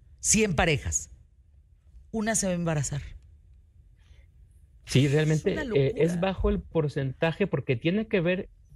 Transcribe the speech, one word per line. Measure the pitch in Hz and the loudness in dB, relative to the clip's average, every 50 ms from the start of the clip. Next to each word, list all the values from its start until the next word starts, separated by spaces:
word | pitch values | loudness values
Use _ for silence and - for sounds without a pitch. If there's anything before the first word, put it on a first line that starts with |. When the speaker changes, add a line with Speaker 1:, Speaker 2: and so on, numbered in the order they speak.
| - - - - | -20 -20 -18 -6
Speaker 1:
cien | - - - 214 214 208 156 | 0 2 4 4 4 2 4
parejas, | 160 185 165 147 - - - - - - - - - - _ _ _ - _ _ - - _ - _ _ - - - - - | 2 4 4 2 0 0 -2 -4 -4 -6 -6 -18 -20 -20 _ _ _ -20 _ _ -20 -20 _ -20 _ _ -20 -20 -20 -18 -8
una | - 226 208 226 220 | -6 -4 -2 0 0
se | - 196 | 0 0
va | 190 | 0
a | 180 | -2
embarazar. | 175 170 165 160 151 135 - 143 139 - - - - - - - - - - - - - _ _ - - - - _ _ _ - - - - _ - - - - - - _ - - - | 0 0 0 0 0 -2 -2 -6 -8 -8 -10 -14 -16 -20 -20 -20 -20 -20 -20 -20 -20 -20 _ _ -20 -20 -20 -20 _ _ _ -20 -20 -20 -20 _ -20 -20 -20 -20 -20 -20 _ -20 -20 -10
Speaker 2:
Sí, | - - 127 143 143 | 2 4 4 4 4
realmente, | 135 156 156 156 156 151 - 196 190 | 2 2 2 2 0 0 0 -2 -2
Speaker 1:
Es | 311 294 | -2 -4
una | 247 208 143 | 0 0 2
Speaker 2:
eh, | 135 135 - | 2 2 2
es | - 156 170 | 2 0 0
Speaker 1:
locura. | 180 170 190 190 | 2 0 -2 -2
Speaker 2:
bajo | 185 - - 202 | -2 0 0 0
el | 208 180 | 0 -2
porcentaje | - - - 165 151 143 - 147 135 131 127 - 165 165 156 - 202 | -4 -4 -4 -2 -2 -2 -2 -4 -4 -4 -4 -2 -2 -2 0 0 -2
porque | 180 - 139 - - 127 | -2 -2 -4 -2 -2 -4
tiene | 117 - 165 185 214 220 | 0 0 -2 0 0 -2
que | - 220 185 | 0 -2 0
ver | 160 175 185 180 - - - - - _ - | 0 0 -2 -2 -6 -12 -16 -20 -20 _ -20